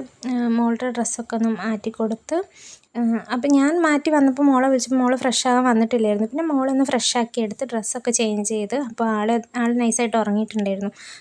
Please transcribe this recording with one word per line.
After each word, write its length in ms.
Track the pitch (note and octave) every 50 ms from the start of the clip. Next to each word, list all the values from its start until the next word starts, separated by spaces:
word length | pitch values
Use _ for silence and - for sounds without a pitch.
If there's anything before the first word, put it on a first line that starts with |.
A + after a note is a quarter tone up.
| C4 - _ _ -
ആ, 60 | B3+ B3 A#3+ A#3+
മോളുടെ 420 | A#3 A#3 A#3 A#3 A#3 A#3 A3+ B3+ B3+
ഡ്രസ്സൊക്കെ 460 | A#3 A#3+ A#3 - - - A#3 - A#3
ഒന്ന് 140 | A3+ A3+ A3+
മാറ്റി 400 | A3 - - A3+ A3 G#3 - A3+
കൊടുത്ത്, 540 | A3 - A3+ G#3+ A3+ - _ - D4+ F4 G4 - _ - - - - - _ _ -
ആ, 40 | A#3 A#3+ A3+ A#3 A3 - -
അപ്പം 180 | A#3 B3 A#3+ C#4+
ഞാൻ 300 | C#4+ C#4 C4+ C#4+ E4 F4
മാറ്റി 280 | E4+ D#4 D4 C#4+ D4 D#4+
വന്നപ്പോൾ 340 | D#4 D4 C#4 C4+ B3+ C#4 D4
മോളെ 240 | C#4 C4+ B3+ C4
വിളിച്ചപ്പോൾ 320 | C4+ C4+ B3+ - A#3 C4 C4
മോൾ 160 | B3+ B3 C4
ഫ്രഷ് 320 | B3+ B3+ C4 A3+ - -
ആകാൻ 160 | C4 B3 B3 B3+
വന്നിട്ടില്ലായിരുന്നു. 640 | B3+ A#3 A3 A3+ A3+ B3 A#3+ A3 G#3+ G#3 G#3 A3
പിന്നെ 160 | A3 B3+ D4+ E4
മോളെ 260 | D#4+ D4 C4+ C4 C4+
ഒന്ന് 140 | C4+ C4 C#4
ഫ്രഷ് 320 | - C4+ A#3+ - - -
ആക്കി 220 | B3 A#3 A#3 - B3
എടുത്ത് 240 | A3+ G#3 G#3 - C4+
ഡ്രസ്സൊക്കെ 460 | A#3+ A#3+ A3+ G#3 - - B3 - B3
ചേഞ്ച് 380 | A#3 - A#3 G#3+ G#3+ G#3 G#3 -
ചെയ്ത്, 260 | A3 G#3+ G#3 G3+ A#3
അപ്പോൾ 320 | C#4 C#4+ A3+ A3+ - A3+
ആൾ, 220 | A3+ A3 G#3 G#3 A3 A#3 A#3 A3 - -
ആൾ 140 | B3 A#3+ A#3 A#3+
നൈസായിട്ട് 440 | A#3+ A#3+ A#3 A3 - A#3+ A3+ A#3
ഉറങ്ങിയിട്ടുണ്ടായിരുന്നു. 760 | A3+ G#3+ G#3 G3+ G#3 A3 G#3+ A3 A3 G3+ G3 G3 F#3+ G3 G3+ - - - - - -